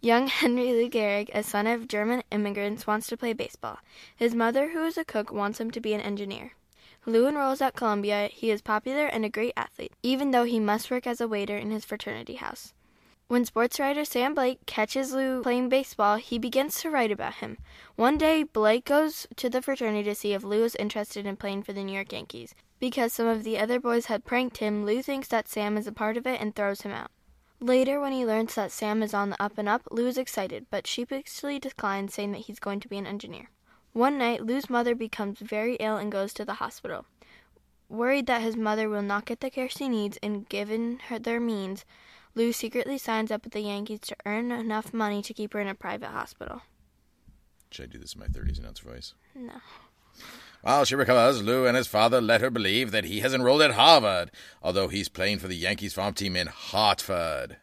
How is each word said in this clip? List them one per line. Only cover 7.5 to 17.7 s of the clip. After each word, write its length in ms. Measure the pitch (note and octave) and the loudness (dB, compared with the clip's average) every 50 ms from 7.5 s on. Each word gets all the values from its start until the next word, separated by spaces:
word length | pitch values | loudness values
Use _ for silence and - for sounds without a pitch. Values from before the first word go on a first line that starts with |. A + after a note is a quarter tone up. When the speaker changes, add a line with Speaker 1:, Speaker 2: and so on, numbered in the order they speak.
| C4 C4 | 2 2
Speaker 1:
at 140 | C4 - - | 2 0 0
Columbia. 540 | - - A3+ G#3 G3+ G3+ G3+ G#3 G#3 G3+ G#3 | 0 0 2 2 2 2 0 2 0 0 -2
He 200 | - - - A3+ | -4 -2 0 0
is 100 | G#3+ G#3 | 0 0
popular 440 | - - G#3+ G#3+ - C4 C4 C#4+ D4+ | 0 0 -2 0 0 0 0 2 2
and 200 | C#4+ - A3+ A3 | 2 2 0 -2
a 40 | G#3+ | -2
great 240 | - G#3+ A3 A#3+ - - | 0 -2 -2 -2 -2 -4
athlete, 360 | - - _ - - - - _ - | -6 -6 _ -12 -12 -12 -12 _ 0
even 280 | A#3+ C4 C4 C#4+ C#4 | 0 0 2 2 4
though 120 | C4 B3 A#3+ | 4 4 4
he 160 | A#3+ A#3+ A3+ | 4 2 2
must 320 | G#3+ G#3 G#3 G#3+ - - | 2 2 2 0 0 -2
work 160 | C4 B3 - B3 | -4 -4 -2 -4
as 120 | A#3+ A#3 | -4 -2
a 80 | A#3 A3+ | -2 -2
waiter 300 | A3 G#3 G3+ G3+ G#3 G3+ | -2 -2 -2 -2 -4 -4
in 140 | G#3 G#3 | -4 -4
his 140 | A3 G#3+ G#3+ | -6 -6 -6
fraternity 500 | - G#3+ G#3+ - - G#3 A3 A#3 - - | -8 -10 -8 -8 -8 -8 -8 -10 -12 -12
house. 380 | B3+ - A1 - - - - _ _ _ _ _ _ _ _ _ _ _ _ | -10 -10 -10 -10 -10 -16 -20 _ _ _ _ _ _ _ _ _ _ _ _
When 180 | A#3+ B3 B3 | 0 0 0
sports 340 | A3+ - A3 A#3 B3 - - | 2 2 2 2 2 2 0
writer 260 | C#4+ C4+ C#4+ D4 D4+ | 0 0 0 0 -2
Sam 280 | C#4+ - B3 B3 C4+ D4+ | -2 -2 0 0 0 2
Blake 320 | C#4+ C4+ B3 C4 - _ | 2 2 2 0 -2 _
catches 460 | - - - G#3+ A3 - C4+ C4+ C4 | -10 -2 -2 -2 0 0 -2 -2 -2
Lou 320 | B3+ C4 C4+ C4 C4 C4 A#3+ | 0 0 0 0 0 0 0
playing 260 | B3 A#3+ B3 B3+ B3+ | 0 0 2 2 4
baseball, 460 | B3+ C4 C4+ - - - G#3+ G#3 G#3 | 4 2 2 0 -2 2 4 4 4
he 240 | A3 A#3+ - A#3+ A#3 | 2 0 -4 -4 -2
begins 420 | A3 B3+ A3+ B3+ C#4 D4+ - - | -2 0 2 2 0 0 -2 -4
to 80 | - E4 | -4 0
write 220 | D#4 C#4 A#3+ A3 | 2 2 2 2
about 240 | G#3 G3 - - - | 0 -2 -4 -6 -6
him. 220 | - - G#3+ - - - - | -8 -10 -10 -10 -14 -16 -20